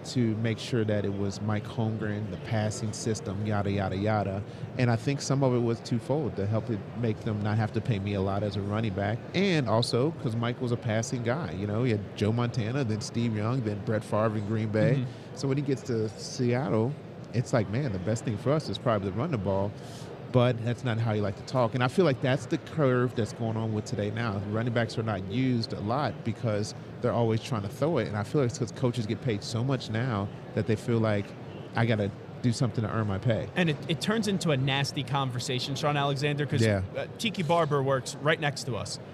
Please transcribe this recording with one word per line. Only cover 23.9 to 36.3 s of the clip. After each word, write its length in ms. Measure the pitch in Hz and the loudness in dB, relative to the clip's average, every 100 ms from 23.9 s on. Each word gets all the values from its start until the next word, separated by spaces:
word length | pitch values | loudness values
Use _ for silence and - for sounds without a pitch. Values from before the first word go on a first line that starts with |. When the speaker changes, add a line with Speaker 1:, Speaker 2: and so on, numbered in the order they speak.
| 98 104 | -2 -2
Speaker 1:
now. 300 | 107 117 101 101 | 0 -2 -2 -2
Running 220 | 107 120 | -2 0
backs 240 | 120 113 - | 2 0 0
are 60 | |
not 260 | 113 101 95 | -2 -2 -2
used 440 | 110 131 120 113 | 0 2 2 0
a 80 | 95 | -4
lot 320 | 101 127 139 - | -2 0 0 -2
because 500 | - 104 117 104 107 - - - | -4 -2 0 0 -2 -6 -12 -4
they're 100 | 123 | 0
always 300 | 113 113 110 | 2 4 2
trying 220 | - 117 | 0 -2
to 40 | 98 | -2
throw 300 | - 143 165 | 0 2 2
it. 100 | 101 | 0
And 80 | 107 | -2
I 80 | |
feel 160 | 101 156 | 0 2
like 100 | 127 | 2
it's 80 | - | 0
'cause 140 | 120 | -4
coaches 340 | - 127 120 107 | 0 0 0 -2
get 160 | 110 | -2
paid 220 | - 104 | 0 -2
so 180 | - 110 | -2 -2
much 280 | 127 131 - | 0 0 0
now 400 | 110 131 107 98 - - - | -2 0 0 -2 -6 -4 -2
that 120 | 104 | 2
they 100 | 107 | 0
feel 220 | - 117 | 2 2
like, 260 | 110 104 - - - - - - | 4 2 -2 -10 -12 -12 -6 0
"I 100 | 117 | 2
gotta 260 | 110 101 - - - | 4 2 -2 -12 -2
do 100 | 127 | 0
something 280 | 113 120 - | 2 0 2
to 80 | 107 | 0
earn 180 | 101 107 | 0 0
my 100 | 95 | 0
pay." 300 | 127 107 76 - | 2 2 0 0
Speaker 2:
And 140 | 175 | 0
it, 40 | 143 - | 0 -2
it 100 | 170 | -4
turns 300 | - 220 214 | 0 0 0
into 220 | 190 175 | 0 2
a 60 | 139 | 2
nasty 460 | 139 135 139 - | 2 0 0 -2
conversation, 720 | 120 139 131 120 120 127 123 131 | -2 0 0 -2 -2 -2 -2 -2
Sean 220 | 147 147 | 0 2
Alexander, 480 | 143 139 147 | 2 2 0